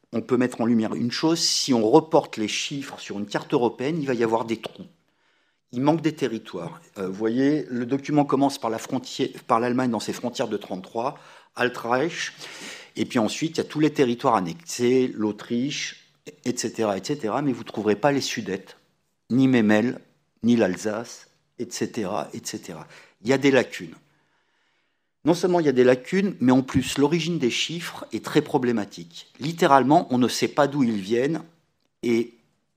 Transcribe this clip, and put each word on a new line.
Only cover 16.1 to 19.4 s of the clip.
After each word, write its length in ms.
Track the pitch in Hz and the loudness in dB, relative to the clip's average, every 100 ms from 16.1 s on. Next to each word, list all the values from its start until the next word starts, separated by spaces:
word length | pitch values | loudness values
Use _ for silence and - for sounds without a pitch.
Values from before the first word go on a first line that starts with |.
| _ - - | _ -20 -8
et 140 | - 120 | -6 -4
cetera, 400 | 120 110 110 98 | -4 -2 -2 -2
et 60 | |
cetera, 380 | 92 147 107 113 | -4 -4 -2 -2
mais 120 | 143 | -2
vous 100 | 117 | -2
ne 40 | - | -6
trouverez 280 | - 107 101 | -2 0 2
pas 160 | 147 | 2
les 100 | 139 | 2
Sudètes, 560 | - - 98 95 - - _ _ _ _ - | -2 -6 -6 -6 -8 -20 _ _ _ _ -2
ni 180 | 120 | 4